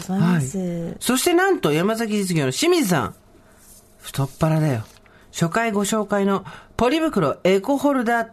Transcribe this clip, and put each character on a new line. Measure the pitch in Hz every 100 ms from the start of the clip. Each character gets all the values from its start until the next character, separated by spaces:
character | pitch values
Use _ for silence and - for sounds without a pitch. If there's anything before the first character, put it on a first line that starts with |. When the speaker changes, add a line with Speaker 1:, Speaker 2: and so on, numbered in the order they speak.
Speaker 1:
ざ | 175 185
い |
ま | 175 170
す。 | 131 190
Speaker 2:
は | 180 170 165
い。 | -
そ | - 254
し |
て | -
な | 349 392
ん | 349
と、 | 160
山 | 151 190 220
崎 | 226 208
実 | 190 165
業 | 135
の |
清 | - 330
水 | 359 220
さ | 165 101
ん。 | - _ - - - - - - -
太 | - - 135
っ | -
腹 | 160 156
だ | 156
よ。 | 120 110 - - - -
初 | - 165
回 | 220 226
ご | 208
紹 | 202 220 208
介 | 202 196
の | 196 190 - - -
ポ | 240
リ | 311
袋 | 320 208 147 -
エ | 180 196
コ | 196 277
ホ | 277
ル | 269
ダ | 226 233
ー | 226